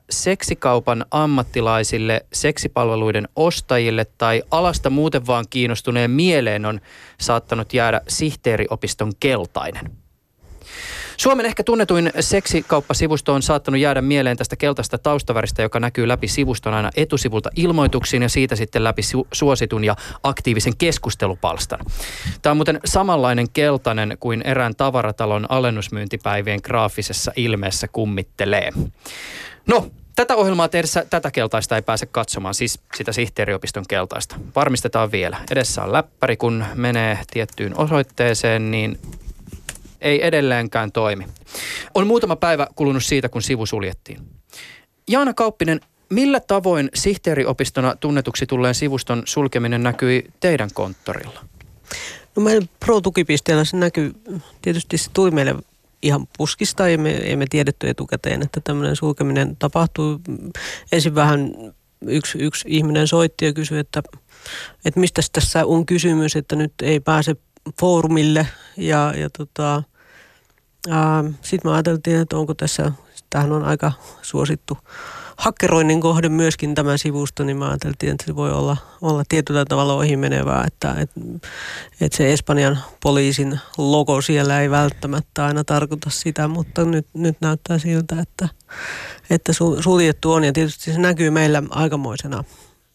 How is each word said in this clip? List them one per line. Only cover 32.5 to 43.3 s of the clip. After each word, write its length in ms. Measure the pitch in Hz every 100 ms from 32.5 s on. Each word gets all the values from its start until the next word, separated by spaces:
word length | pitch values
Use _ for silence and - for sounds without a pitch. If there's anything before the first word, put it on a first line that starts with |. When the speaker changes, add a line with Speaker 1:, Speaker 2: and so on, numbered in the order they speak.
Speaker 1:
siis 260 | 98 117 - - -
sitä 160 | 113
sihteeriopiston 760 | 110 110 - 101 95 110 104 95
keltaista. 480 | 98 92 - - - - 139
Varmistetaan 560 | 143 127 - 113 107
vielä. 260 | 104 87 - -
Edessä 320 | 131 120 -
on 100 | 98
läppäri, 440 | 135 160 - 131 113
kun 280 | 120 113 107 127
menee 440 | 123 117 110 107 -
tiettyyn 460 | 117 110 - 104 -
osoitteeseen, 960 | 151 151 131 - 120 113 117 113 110
niin 280 | 110 107 - - - - - - - - - - -
ei 240 | 143 143 170
edelleenkään 640 | 156 135 123 113 117 107
toimi. 360 | 113 107 95 92 - - - - - - 196
On 120 | 202
muutama 280 | 233 208 165
päivä 320 | 170 151 139 -
kulunut 280 | 139 135
siitä, 260 | - 139
kun 120 | 123